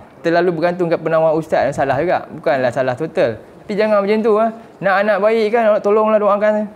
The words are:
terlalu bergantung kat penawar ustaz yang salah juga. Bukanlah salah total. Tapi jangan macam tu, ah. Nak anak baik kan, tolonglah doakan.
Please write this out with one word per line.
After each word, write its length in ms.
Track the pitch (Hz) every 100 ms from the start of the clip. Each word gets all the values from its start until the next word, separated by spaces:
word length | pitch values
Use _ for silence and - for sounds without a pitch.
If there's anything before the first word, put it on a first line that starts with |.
| - -
terlalu 300 | 170 170 175
bergantung 400 | 165 175 180 170
kat 100 | 170
penawar 320 | 160 160 160 156
ustaz 320 | 156 - 113
yang 60 | -
salah 180 | 139 131
juga. 320 | 175 147 -
Bukanlah 460 | - 165 143 127
salah 180 | 123 131
total. 480 | 123 160 190 143 107 - -
Tapi 80 | -
jangan 320 | 202 214 208
macam 140 | 196 214
tu, 160 | 220 208
ah. 160 | 226 220 - -
Nak 180 | 190 190
anak 180 | 208 196
baik 220 | 208 226 214
kan, 160 | 233 220 208
tolonglah 400 | 202 214 214 214
doakan. 480 | 208 208 214 214 208